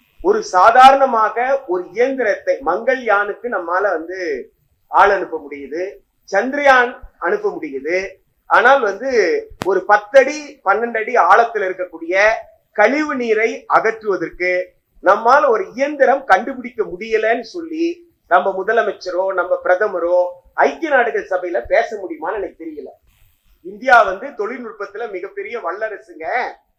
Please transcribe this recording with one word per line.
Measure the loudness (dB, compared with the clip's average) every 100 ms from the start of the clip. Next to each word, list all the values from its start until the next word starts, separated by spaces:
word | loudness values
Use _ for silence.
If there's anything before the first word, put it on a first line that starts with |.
| _ _
ஒரு | 0 0
சாதாரணமாக | 0 4 6 8 8 8 4 2 0 0 -2 -2 -2
ஒரு | -6 -6
இயந்திரத்தை, | -2 -2 0 -2 -2 -2 -2 -2
மங்கள்யானுக்கு | -2 -2 -2 0 0 0 -6
நம்மால | -8 -6 -4 -2
வந்து | -2 -2 -6 -8 -6 -6 -10 _ _ _ _
ஆள் | 4 4
அனுப்ப | 4 -2 -10 -12
முடியுது, | -14 -12 -8 -8 -12 _ _ _
சந்திரயான் | -4 -2 2 6 6 4 -4 -18 _
அனுப்ப | -4 -2 -4
முடியுது. | -6 -8 -8 -4 -4 -4 -12 _ _ _
ஆனால் | 4 6 4
வந்து | 2 -2 -2 0 2 0 -4 -6 -2
ஒரு | -2
பத்தடி, | 2 2 4 4 4 -2 -12 -8
பன்னெண்டு | -2 -2 -2 -4
அடி | -2 2
ஆழத்துல | 4 4 4 -2 -6
இருக்கக்கூடிய | -6 -10 -10 -4 2 2 0 -6 _ _
கழிவு | 2 2 2 -2 -4
நீரை | -2 0 0 -4 0
அகற்றுவதற்கு | 0 2 -4 -4 -4 -6 -4 -2 -2 -6 _ _ _
நம்மால | 2 2 4 4 4
ஒரு | 0 -2
இயந்திரம் | -4 -4 2 2 2
கண்டுபிடிக்க | 2 0 0 -8 -12 -8
முடியலன்னு | -8 -6 -4 -2 0 -2
சொல்லி | -4 -12 -10 -4 -4 -4 _ _ _
நம்ம | 0 2 -2 -2
முதலமைச்சரோ | 0 -2 -6 -6 -4 -2
நம்ம | -2 -2 -2
பிரதமரோ | 0 0 0 -2 0 0 0 -6 _
ஐக்கிய | 0 0 0 0
நாடுகள் | 2 2 -2 -4
சபையில | -6 -4 -6 0
பேச | 0 0 -6
முடியுமான்னு | -12 -10 -8
எனக்கு | -8 -10 -12
தெரியல. | -16 -16 -18 -20 _ _ _ _ _ _
இந்தியா | -20 -8 4 4
வந்து | 4 -2 -10
தொழில்நுட்பத்துல | -10 -10 -8 -14 -12 -14 -10 -12
மிகப்பெரிய | -10 -12 -12 -12 -8
வல்லரசுங்க, | -8 -6 -8 -10 -16 -14 -6 -6 -6 -10 _